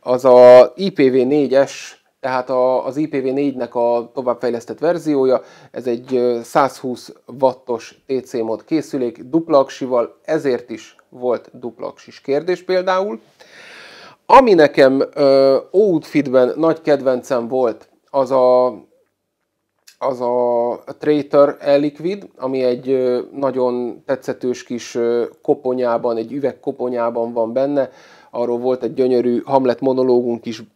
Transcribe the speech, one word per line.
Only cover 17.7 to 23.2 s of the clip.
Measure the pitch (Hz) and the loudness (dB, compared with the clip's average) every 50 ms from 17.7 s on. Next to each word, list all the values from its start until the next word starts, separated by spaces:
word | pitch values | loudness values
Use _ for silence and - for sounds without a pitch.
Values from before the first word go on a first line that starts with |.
| 107 104 - _ _ _ _ _ | -4 -6 -16 _ _ _ _ _
az | - 139 135 123 | -4 -4 -2 0
a, | 135 131 127 127 127 127 127 127 113 95 - _ _ _ _ _ _ _ _ _ _ _ _ _ _ _ _ _ _ _ _ _ _ _ | 0 2 4 4 4 4 2 0 -2 -8 -20 _ _ _ _ _ _ _ _ _ _ _ _ _ _ _ _ _ _ _ _ _ _ _
az | 120 123 131 123 | -6 -6 -6 -4
a | 123 120 123 123 123 120 120 117 117 120 113 - - - 139 _ | -4 -4 -2 -2 -2 0 0 -2 -2 -2 -4 -8 -12 -18 -14 _
Traitor | - 147 151 147 135 143 - 147 143 143 147 - | -2 0 0 0 -2 0 4 4 4 4 2 -4
E-Liquid, | - 143 143 143 147 151 143 - 156 175 196 208 190 - _ | -2 0 2 2 2 -2 -6 -6 -8 -8 -8 -8 -12 -20 _
ami | - - 131 135 131 127 | -10 -8 -6 -4 -2 -2
egy, | 127 123 123 135 127 | -2 -2 -4 -4 -4
ö, | 135 131 127 127 123 123 | -2 0 0 -2 -2 -4